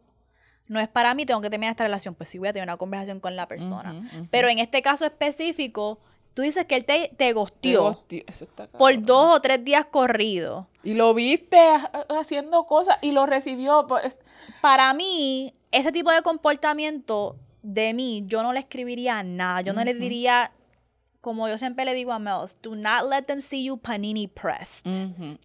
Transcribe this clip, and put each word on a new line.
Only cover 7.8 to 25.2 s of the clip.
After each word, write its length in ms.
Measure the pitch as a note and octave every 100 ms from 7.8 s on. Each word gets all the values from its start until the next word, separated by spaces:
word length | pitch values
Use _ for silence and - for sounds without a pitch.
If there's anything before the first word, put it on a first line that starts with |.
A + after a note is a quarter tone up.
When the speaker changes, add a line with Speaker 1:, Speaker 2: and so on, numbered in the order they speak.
| G#3 G#3+ - F3 -
Speaker 2:
Eso 160 | - D#3+
está 220 | - G#3
Speaker 1:
por 240 | A#3+ C4
Speaker 2:
cabrón. 120 | B3+ G#3+
Speaker 1:
dos 300 | C4 D#4+ D#4
o 40 |
tres 220 | C4 C4
días 220 | B3 C#4+ D4
corridos. 800 | C#4+ B3 A3+ A3 F#3 D#3+ - F#3 _
Speaker 2:
Y 140 | G#3 A3
lo 180 | A3+
viste 440 | A3+ B3 E4 - F4
ha-, 460 | D#4+ D#4 D4+ C#4+ D4 D4+
haciendo 460 | D#4 C#4+ D4 E4 C#4+
cosas 320 | D#4 F4+ -
y 100 | D4
lo 140 | C#4 C4+
recibió, 580 | C4+ C4+ B3+ C4 D4 C#4
pues. 300 | B3+ C4+ - _ - - -
Speaker 1:
Para 320 | D4 C4+ C4+ C#4+
mí, 580 | F#4+ E4+ C#4 C4 C4+ - _
ese 200 | B3+ C#4+
tipo 200 | E4 E4+
de 100 | D#4+
comportamiento 1120 | E4 D#4+ D4+ D4 D4+ D4+ D4+ D4+ - G#3+ G3+ - - _
de 320 | G#3+ G3+ A3
mí, 300 | A#3 B3+ G#3+ F#3+
yo 180 | A3
no 80 | A#3+
le 80 | C4
escribiría 640 | C4 B3+ B3 A#3+ B3 A3
nada. 380 | F3+ F3+ F3+ F3+
Yo 100 | F#3+
no 100 | G#3
le 80 | A#3+
Speaker 2:
Ujú. 100 | A#3+
Speaker 1:
diría, 500 | B3 A#3+ B3 B3 A#3 _ _ _ _ _ _ _
como 260 | A#3+ A3 A3
yo 100 | A3
siempre 280 | C4 B3 C4
le 80 |
digo 180 | B3+ B3
a 80 | A3+
Mel, 280 | G#3 F#3 F#3 -
"Do 140 | A3+ G#3+
not 340 | G#3+ A#3 C4+
let 140 | C#4
them 160 | C#4 C#4
see 240 | C4+ C4+
you 140 | C4 C4
panini 500 | - G#3 G#3 G#3+ G3+
pressed". 580 | - F3 - - - F3+
Speaker 2:
Ujú, 500 | F#3+ F#3+ F3+